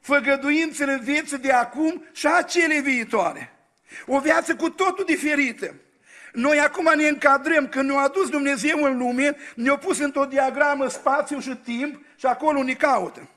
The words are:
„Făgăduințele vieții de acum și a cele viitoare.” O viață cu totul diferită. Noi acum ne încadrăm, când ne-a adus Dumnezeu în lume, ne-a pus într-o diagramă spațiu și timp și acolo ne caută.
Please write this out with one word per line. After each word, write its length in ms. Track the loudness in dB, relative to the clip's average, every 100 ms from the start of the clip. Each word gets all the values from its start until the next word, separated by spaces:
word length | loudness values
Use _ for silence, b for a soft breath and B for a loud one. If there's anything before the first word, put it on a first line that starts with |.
„Făgăduințele 1000 | 0 0 2 0 2 0 0 -2 -2 -2
vieții 360 | -2 -4 -4 -6
de 140 | 2
acum 520 | 2 2 -2 -2 -2 B
și 140 | -2 0
a 160 | 2
cele 380 | 0 0 2 2
viitoare.” 720 | 0 -2 0 0 0 -4 -14 _ _ _ B B B
O 120 | 0
viață 360 | 2 0 0
cu 160 | -2 -2
totul 340 | 0 -2 0
diferită. 720 | -2 0 0 0 0 -2 -10 -12 _ _ B B B
Noi 260 | -4 2 4
acum 340 | 2 2 2 4
ne 120 | 4
încadrăm, 600 | 4 4 4 2 0 0
când 220 | -2 0
ne-a 80 | 2
adus 300 | 0 0 -2
Dumnezeu 540 | 0 0 0 0 2
în 160 | 2 0
lume, 380 | -2 0 0 -2 B
ne-a 220 | -4 0 0
pus 220 | 0 -2
într-o 260 | -2 0
diagramă 640 | 0 2 0 2 0 0 -2
spațiu 520 | -2 0 0 -2 -6
și 160 | -8 -10
timp 400 | -8 -6 -6 -8 B B
și 100 | -2
acolo 360 | 0 0 0
ne 100 | 0
caută. 560 | 0 2 2 -2 -10 -20